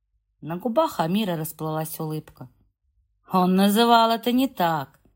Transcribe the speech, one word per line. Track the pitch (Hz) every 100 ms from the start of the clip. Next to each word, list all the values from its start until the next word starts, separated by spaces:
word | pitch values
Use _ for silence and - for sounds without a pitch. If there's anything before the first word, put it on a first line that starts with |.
| _ _ _ _
На | 147 175
губах | 247 233 320 -
Амира | 160 202 208 165
расплылась | 160 - 156 156 160 -
улыбка. | 156 156 - - 127 _ _ _ _ _ _ _ -
«Он | 185 185 185
называл | 202 208 233 233 226
это | 226 240
не | 247 269
так. | - 170 156 135 _ _